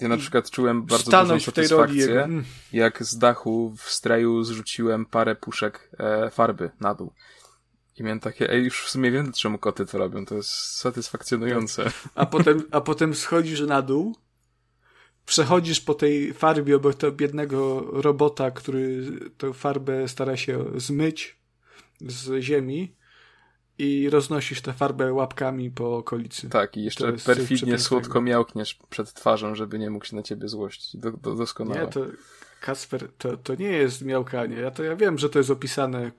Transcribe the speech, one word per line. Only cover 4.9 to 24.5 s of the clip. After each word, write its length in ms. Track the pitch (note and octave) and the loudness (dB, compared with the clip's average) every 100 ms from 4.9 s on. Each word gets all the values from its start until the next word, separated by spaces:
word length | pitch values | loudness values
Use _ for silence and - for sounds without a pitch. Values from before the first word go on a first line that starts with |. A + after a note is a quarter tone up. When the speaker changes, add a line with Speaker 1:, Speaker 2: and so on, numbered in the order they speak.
| A2 A2 | 0 0
Speaker 1:
parę 300 | A2+ A2+ G#2+ | 2 2 0
puszek, 540 | - - G#2 - _ - | -6 -4 -4 -6 _ -4
e, 320 | G#2+ G#2+ A2 | 0 0 0
farby 400 | - A2+ G2+ E2+ - | 2 2 2 -6 -4
na 140 | G2+ | -4
dół. 180 | G#2 F2+ - - - - _ _ _ _ - | -4 -8 -14 -20 -20 -20 _ _ _ _ -10
I 40 | |
miałem 180 | A2 A2 | -6 -6
takie, 300 | C3+ - - | -6 -2 2
ej, 140 | B2 | 2
już 200 | B2+ - | 2 -2
w 60 | - | -4
sumie 200 | C3+ B2 | 0 2
wiem, 220 | C3 C#3+ | 2 0
czemu 260 | - G#2+ G#2+ | -2 -2 0
koty 280 | G#2+ G2+ G2 | -2 -2 -4
to 120 | G2 | -2
robią, 260 | F#2 G2+ | -4 -4
to 100 | G2 | -6
jest 160 | G#2 G2+ | -6 -6
satysfakcjonujące. 1400 | - - - C3 A#2+ A2+ - - A#2+ A#2 A#2+ A2 - A#2 - - | -6 -6 -4 -4 -4 -8 -10 -2 -2 0 -2 -2 -2 -4 -4 -10
Speaker 2:
A 120 | - D#3+ | 0 2
potem, 360 | D#3+ E3 D#3 D#3 | 6 6 6 4
a 100 | D3+ | 0
potem 340 | D#3 D3+ D#3+ | 0 0 0
schodzisz 460 | D3 - E3+ D#3+ D3+ | 0 0 2 2 -2
na 220 | D3 C#3 | 2 2
dół, 340 | C3 C#3 G3+ A3+ _ _ _ _ _ _ _ _ _ _ - | 2 0 0 -6 _ _ _ _ _ _ _ _ _ _ -2
przechodzisz 540 | - C#3+ F3+ E3 D#3 | 2 4 4 4 -2
po 140 | - | 0
tej 400 | D3 D3 D3 C#3+ | 2 2 2 -2
farbie 420 | C3+ D#3+ D#3 C#3+ C#3+ | 2 2 4 4 4
obok 180 | C#3+ | 4
tego 220 | C3+ D3+ C#3+ | 2 -2 0
biednego 640 | C#3+ D3 D3 C3+ C3+ C3 - C#3 | -2 -2 -2 0 0 -2 -4 0
robota, 480 | D3 C#3+ D3 D3 C3+ | 2 4 2 2 -2
który 560 | B2+ - C3 C3 C3 C3 - - - | -2 -6 -2 -2 -4 -6 -10 -14 -8
tę 140 | C#3 | -8
farbę 560 | B2+ C#3+ C#3 C3+ C3+ B2+ | -4 -4 -2 -2 -2 -4
stara 280 | - C3+ B2+ | -4 -4 -2
się 280 | - B2+ A#2+ C3 | -2 -4 -4 -6
zmyć 600 | B2+ C#3+ D#3 D#3 - _ _ _ _ - _ _ | -4 0 0 -2 -12 _ _ _ _ -20 _ _
z 400 | B2 B2 B2+ C3 | -14 -12 -4 -4
ziemi 560 | B2+ D3 C3 D3 F#3 _ _ _ _ _ _ _ _ - | 0 0 0 -4 -6 _ _ _ _ _ _ _ _ -4
i 280 | C#3+ C#3 C#3+ | -2 0 4
roznosisz 500 | D3 C#3 D3+ C3 | 2 2 -2 -4